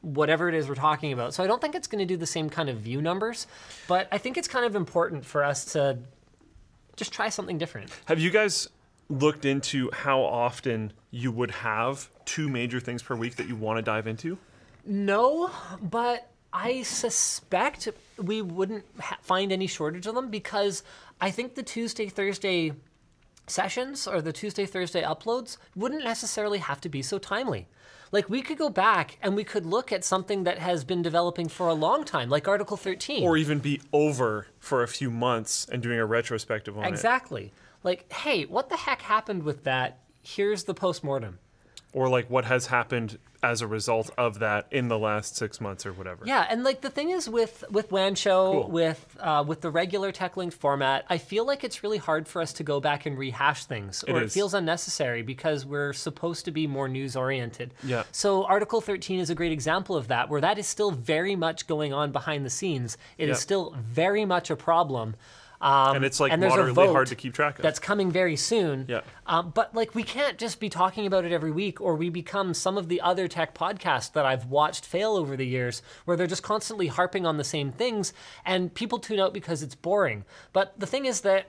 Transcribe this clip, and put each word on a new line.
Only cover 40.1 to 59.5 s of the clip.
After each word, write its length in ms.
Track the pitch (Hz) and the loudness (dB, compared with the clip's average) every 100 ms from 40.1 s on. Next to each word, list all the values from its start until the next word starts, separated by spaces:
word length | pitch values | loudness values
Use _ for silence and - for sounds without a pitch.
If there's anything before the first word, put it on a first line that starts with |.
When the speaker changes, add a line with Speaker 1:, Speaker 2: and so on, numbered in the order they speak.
| _ | _
Speaker 1:
Here's 440 | - - 202 208 | -14 -2 0 0
the 100 | - | -4
postmortem. 640 | 185 190 165 147 135 110 87 _ _ _ - _ | -2 -2 -2 -2 -4 -4 -12 _ _ _ -20 _
Speaker 2:
Or, 140 | 135 131 | 0 2
like, 220 | 127 120 | 2 2
what 160 | 127 117 | 0 4
has 200 | 127 127 | 0 4
happened 520 | 123 117 123 113 107 _ _ | 2 2 -2 -4 -10 _ _
as 180 | 123 117 | 0 0
a 60 | 117 | -2
result 420 | 110 107 113 110 - | -4 2 0 0 0
of 220 | 120 104 | 0 0
that 280 | 110 104 - | 0 0 0
in 160 | 139 123 | -2 0
the 100 | 113 | 0
last 380 | 107 107 104 - | 0 -2 -4 -6
six 240 | 110 - | -6 -6
months 240 | 107 92 | -8 -8
or 80 | 101 | -10
whatever. 300 | 90 92 90 | -10 -12 -10
Speaker 1:
Yeah, 220 | 233 277 - | 0 2 2
and, 140 | 226 | 2
like, 160 | 262 262 | 0 -2
the 80 | 269 | -4
thing 220 | 277 302 | -4 -2
is 180 | 370 302 | -2 -2
with, 360 | 233 220 - - | 0 0 -2 -2
with 200 | 208 214 | -2 0
WAN 220 | 190 190 | 2 2
Show, 380 | 190 208 185 190 190 | 2 4 6 6 4
Speaker 2:
Cool. 80 | - | 2
Speaker 1:
with, 460 | 170 165 160 - - | 2 2 0 -10 -6
uh, 240 | 160 151 147 | 2 2 2
with 140 | 156 | -2
the 60 | 170 | 0
regular 400 | 156 180 196 196 | 0 0 0 -2
TechLinked 420 | 185 180 185 175 | -4 -6 -4 -6
format, 500 | - 143 139 135 135 - | 0 2 4 4 2 0
I 80 | 175 | -2
feel 260 | - 202 | 0 -2
like 200 | 240 277 | 0 0
it's 180 | 262 - | -4 -6
really 160 | 208 214 | -4 -2
hard 280 | 156 160 160 | 0 0 0
for 120 | 180 | -4
us 120 | 165 | -4
to 80 | - | -4
go 160 | 151 143 | -2 0
back 240 | 147 147 | 2 0
and 140 | 151 135 | -2 -4
rehash 460 | 135 117 139 143 - | -6 2 2 2 -4
things, 380 | 120 101 92 - | -8 -6 -8 -2
Speaker 2:
It 60 | |
Speaker 1:
or 80 | 131 | 0
it 40 | 110 | 0
Speaker 2:
is. 60 | |
Speaker 1:
feels 220 | 185 202 | 0 2
unnecessary 680 | 196 160 165 - - 139 120 | 0 0 -2 -2 -2 -2 -2
because 440 | 113 131 165 151 135 | -4 -2 0 0 -2
we're 260 | 143 143 | -4 -4
supposed 520 | 139 - - 170 165 - | -4 -6 -4 -6 -4 -4
to 40 | |
be 140 | 156 156 | -2 -2
more 200 | 135 131 | 0 -2
news-oriented. 840 | 131 135 131 127 135 120 113 123 - | -2 -4 -2 0 -2 -4 -8 -12 -8
Speaker 2:
Yeah. 220 | 135 120 - | -2 -2 -2
Speaker 1:
So 320 | - 202 190 | 0 2 2
Article 360 | 185 196 208 226 | 4 2 4 -2
thirteen 380 | 214 190 - 185 | 0 -4 -2 -2
is 80 | 165 | -2
a 60 | |
great 180 | 160 170 | 0 0